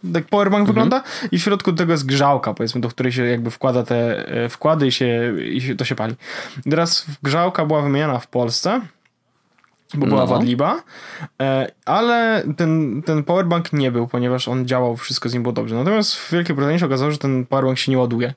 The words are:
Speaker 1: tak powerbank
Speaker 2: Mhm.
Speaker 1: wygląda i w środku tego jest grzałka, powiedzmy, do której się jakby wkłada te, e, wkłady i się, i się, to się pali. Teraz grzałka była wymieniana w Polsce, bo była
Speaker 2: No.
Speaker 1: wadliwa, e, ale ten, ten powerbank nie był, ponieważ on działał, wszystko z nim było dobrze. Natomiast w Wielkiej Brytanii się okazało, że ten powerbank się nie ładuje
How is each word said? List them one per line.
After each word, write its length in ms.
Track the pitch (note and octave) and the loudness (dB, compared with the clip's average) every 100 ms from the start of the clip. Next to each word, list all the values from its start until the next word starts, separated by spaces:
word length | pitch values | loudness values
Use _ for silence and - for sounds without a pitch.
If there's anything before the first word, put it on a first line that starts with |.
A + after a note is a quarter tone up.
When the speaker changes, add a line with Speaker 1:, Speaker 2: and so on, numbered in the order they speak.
| F#3 | -2
Speaker 1:
tak 100 | E3+ D#3 | -2 0
powerbank 340 | G3+ G3+ G#3 | 2 4 4
Speaker 2:
Mhm. 60 | G#3 | 4
Speaker 1:
wygląda 360 | G#3+ B3 B3+ - - A3+ | 4 4 2 -2 -10 -2
i 60 | F3+ | 0
w 40 | |
środku 300 | G#3 G3+ - | 0 0 0
tego 200 | E3+ F3 | 0 2
jest 140 | E3 C3+ | 0 2
grzałka, 480 | C#3 C#3+ C#3 A2+ | 2 4 4 0
powiedzmy, 260 | G2+ A#2 B2 | -4 -4 -2
do 80 | A#2 | -4
której 240 | - B2+ | -2 -2
się 120 | B2 | 0
jakby 260 | A#2+ A#2+ A#2 | 0 0 -2
wkłada 320 | - C#3 B2 | -2 0 2
te, 460 | A#2 A#2+ A#2 A2+ - A#2 | 2 0 0 -2 -4 -4
e, 40 | A#2+ | -4
wkłady 380 | - D#3 D#3 C#3 | -2 2 4 2
i 60 | |
się, 420 | B2 B2+ A#2 A#2+ F#2+ A#1 | 2 0 2 0 -2 -4
i 80 | F2 | -4
się, 160 | B2+ A#2 | -4 -4
to 80 | |
się 100 | A#2+ | -4
pali. 200 | - A2 A#2 - - - - C3+ | -2 -4 -6 -12 -14 -12 -10 -2
Teraz 360 | D3+ E3+ - - C#3+ | 0 2 -2 -4 -6
grzałka 440 | C#3 D3 F3 F#3 D#3 | -2 0 0 0 0
była 160 | D3+ | 0
wymieniana 360 | C#3+ C#3 D3+ B2 | 2 0 0 -2
w 80 | - | -4
Polsce, 540 | B2+ A#2+ - F3 A#3+ G3+ _ _ _ _ _ _ _ _ _ _ | -2 -2 -2 -2 -2 -4 _ _ _ _ _ _ _ _ _ _
bo 120 | C#3+ C3 | -2 2
była 140 | C3+ | 4
Speaker 2:
No. 60 | B2 | 4
Speaker 1:
wadliwa, 560 | B2 A#2+ B2 D3 D4+ - - - - D#3 _ | 2 2 2 0 0 -6 -20 -18 -16 -16 _
e, 300 | C3+ C3+ B2+ _ | -2 0 -2 _
ale 600 | - E3+ A#3 A#3+ A3+ A3 - D3 | -2 0 2 2 2 0 -2 0
ten, 460 | E3+ D#3+ D3+ A#2 D#3 | 2 2 0 -2 0
ten 180 | D#3 | -2
powerbank 480 | D3 F3 F3+ E3+ E3 | 2 0 2 0 0
nie 200 | D3 C3+ | 0 0
był, 160 | A#2+ A#2+ | 0 -2
ponieważ 400 | B2+ B2 B2+ B2 | 0 0 -2 -2
on 180 | B2+ B2 | -2 0
działał, 300 | B2+ B2 A#2 | 0 0 -2
wszystko 320 | - - B2+ | -4 -6 -4
z 40 | |
nim 80 | B2 | -2
było 100 | A#2+ | -2
dobrze. 220 | A2+ A2+ A2+ | -2 -2 -2
Natomiast 380 | D3+ G#3+ G#3+ - | 0 2 0 -4
w 160 | - | -2
Wielkiej 240 | E3+ E3+ D3 | -2 0 0
Brytanii 240 | C#3+ E3 | 0 2
się 60 | E3+ | 0
okazało, 240 | C3 C#3+ | 0 0
że 80 | D3 | 0
ten 280 | C#3 C3 B2 | 0 -2 0
powerbank 320 | C3+ C3 B2+ | 0 2 0
się 140 | - | 0
nie 60 | C3 | 2
ładuje 360 | B2 A#2 A#2+ | 2 0 -2